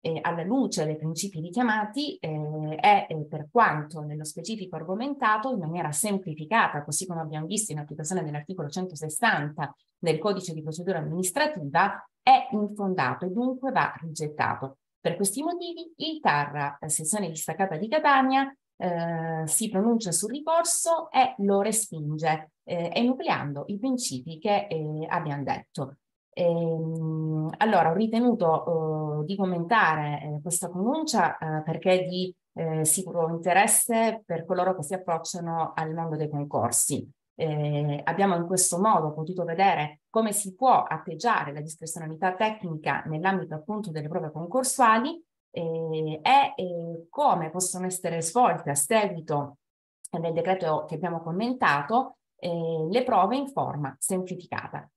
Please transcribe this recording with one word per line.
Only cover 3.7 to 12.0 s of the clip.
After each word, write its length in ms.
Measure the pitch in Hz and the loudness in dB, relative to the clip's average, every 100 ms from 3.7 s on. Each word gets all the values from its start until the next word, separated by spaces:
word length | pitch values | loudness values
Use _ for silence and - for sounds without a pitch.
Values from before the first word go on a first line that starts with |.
| 151 151 160 | 2 -6 -8
nello 240 | 147 151 151 | -8 -8 -10
specifico 500 | 185 165 220 185 156 | -10 -8 -8 -8 -10
argomentato 760 | 160 196 269 277 233 220 262 | -6 -4 -4 0 2 2 0
in 100 | 233 | -2
maniera 340 | 156 175 156 | -2 -4 -2
semplificata, 880 | 147 214 190 175 156 151 220 180 143 | -2 0 -2 -4 -10 0 2 2 0
così 220 | 151 147 185 | -4 -6 -4
come 160 | 160 | -6
abbiamo 240 | 156 156 160 | -6 -6 -4
visto 260 | 208 - | -4 -4
in 80 | 151 | -6
applicazione 420 | 147 151 151 185 | -8 -8 -4 -2
dell'articolo 460 | 156 147 151 185 143 | -2 -6 -8 -8 -6
centosessanta 1040 | 185 185 147 156 - 233 175 147 151 143 - _ _ | -6 -8 -8 -8 2 2 2 -2 -4 -8 -8 _ _
del 220 | 170 156 | 0 2
codice 320 | 208 185 180 | 0 -2 -4
di 100 | 160 | -8
procedura 360 | 151 160 175 180 | -6 -6 -4 -2
amministrativa, 1080 | 147 170 185 - 302 294 143 160 202 - | -2 -2 -2 2 2 0 0 4 4 2